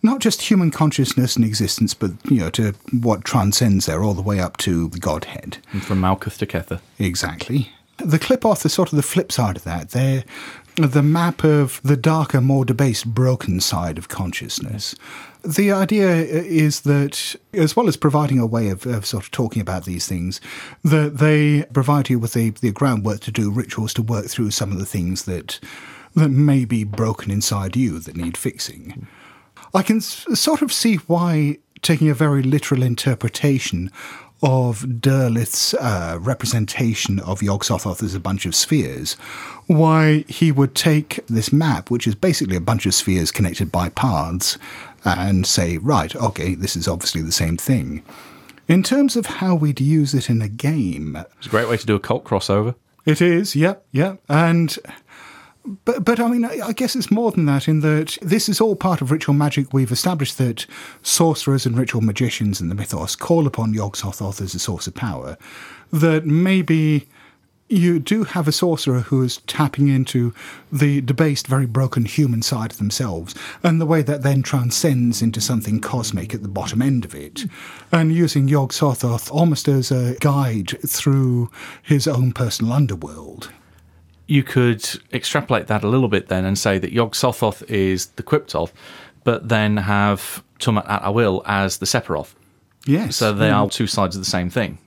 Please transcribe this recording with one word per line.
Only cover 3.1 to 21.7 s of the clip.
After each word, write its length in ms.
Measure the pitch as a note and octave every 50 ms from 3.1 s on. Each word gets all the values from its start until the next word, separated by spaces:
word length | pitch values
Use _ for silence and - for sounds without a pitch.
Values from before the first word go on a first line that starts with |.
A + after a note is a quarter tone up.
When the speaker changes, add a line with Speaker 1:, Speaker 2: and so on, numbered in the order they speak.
| G#2+ G2 F#2
Speaker 1:
transcends 600 | - - B2+ G2+ G2+ G2+ - B2+ A2+ G2 F#2+ -
there, 160 | - D#2 D#2+
all 120 | G2 G#2+ G2+
the 80 | F2+
way 180 | F#2+ G2+ G2+ G2
up 160 | F2+ F2+ -
to 320 | - - - F2+ E2 E2 D#2+
the 100 | D2 F2
Godhead. 600 | F2+ F2 D#2 D#2 - - - - - - - - _ - -
Speaker 2:
And 100 | G2+ F#2+
from 160 | - G#2 F#2+
Malkuth 380 | F#2 F#2 F#2+ F#2 - A2 - -
to 80 | -
Kether. 340 | G2 - F2 - - - F2 - _ _ _
Speaker 1:
Exactly. 760 | G#2+ F#2+ F2+ F2+ - F2 D#2+ D#2+ - - A#2+ C#3+ A#2+ - - _ _ _ _ -
The 200 | - A3+ D3 D#3+
Qliphoth 480 | - - C4 B3 - A#3 G3+ - -
is 60 | D#3
sort 220 | - - F#3 - -
of 20 |
the 80 | D3 C#3
flip 260 | - - F3+ F#3+ -
side 280 | - - B2 G2+ F#2 -
of 80 | -
that. 240 | E2+ E2 F2 D#2+ E2+
They're 340 | - B2 C3 C3+ C3+ C3 A#2+ - - - - - - - - _ _ -
the 260 | D#3+ C#3+ B2 D3 C#3
map 400 | D3 D#3 E3+ E3+ F3 D#3+ - -
of 380 | D#3 D3+ D3 C#3+ B2+ - - _
the 140 | C3 D3 C3+
darker, 420 | A2+ D#3+ D#3+ D#3+ D3+ - - C#3
more 240 | B2 C3+ C#3 C#3 C3
debased, 500 | A#2 B2+ A#2 C#3+ C3+ A2+ - - A#2+ A2+
broken 460 | A2+ B2+ B2+ B2+ B2 - - F2 F#2
side 380 | F#2 - - - E2+ F2 D#2 D#2+
of 100 | F2 -
consciousness. 880 | - - F#2+ F2+ E2+ - - F2+ - - - - G#2+ G#2+ G#2 - - - - - - - - - - _ _
The 260 | F3 D3+ - G3+ G3+ G3
idea 420 | F#3+ F#3+ F3 G#3+ G#3+ G3 F#3 F3
is 640 | E3 E3 - D#3 D#3 F3 F3+ E3+ D#3+ D#3 D3+ C#3+ -
that, 540 | - C#3+ C#3+ C#3+ C#3 C#3+ - - - - - - _ _ -
as 220 | G3+ D#3+ D3+ -
well 140 | - A#3+ G#3
as 80 | D#3 -
providing 420 | - D#3 C3+ D3+ D3+ C#3+ C#3 C3
a 60 | A#2
way 240 | A2+ A2 A#2 A2+ G#2
of, 160 | F#2+ F#2 -
of 200 | B2 A#2+ A2 G2
sort 200 | - - G#2+ F#2
of 60 | -
talking 300 | - - C3 A2 - A2+
about 220 | G2+ - F#2+ F#2 E2+
these 240 | - F2+ E2+ - -
things, 320 | F#2+ F2+ E2+ F#2 F#2 - - - - - - - - _
that 360 | _ D#3+ C#3 D#3 D3+ D3 D3 C3+
they 460 | D3 D#3 D#3 D3+ D3+ D3 D3 C#3+ D#3 -